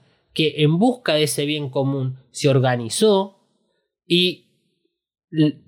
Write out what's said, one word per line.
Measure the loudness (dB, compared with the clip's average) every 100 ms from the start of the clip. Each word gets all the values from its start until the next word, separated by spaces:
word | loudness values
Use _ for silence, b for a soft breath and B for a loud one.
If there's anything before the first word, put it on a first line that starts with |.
| _ _ _
que | -4 -2 2
en | 2 2
busca | 0 0 -2
de | 0
ese | 0 -2
bien | -4 -4 -4
común | -4 -2 -2 -4 -8 _
se | -2 2
organizó | 2 2 -2 -4 0 2 2 0 _ _ _ _ _ _ _ -2
y | 0 0 -4 _ _ _ _ _ _ _ _ _
l-, | 0 0 -2